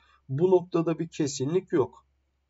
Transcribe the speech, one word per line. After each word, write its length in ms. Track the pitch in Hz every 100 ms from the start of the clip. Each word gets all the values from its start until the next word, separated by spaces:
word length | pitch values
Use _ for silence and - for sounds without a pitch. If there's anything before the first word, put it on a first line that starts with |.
| _ _ -
bu 220 | 135 185
noktada 480 | 180 175 165 165 160
bir 100 | 165
kesinlik 640 | - 147 - 131 175 190
yok. 340 | 170 117 - _ _ _ _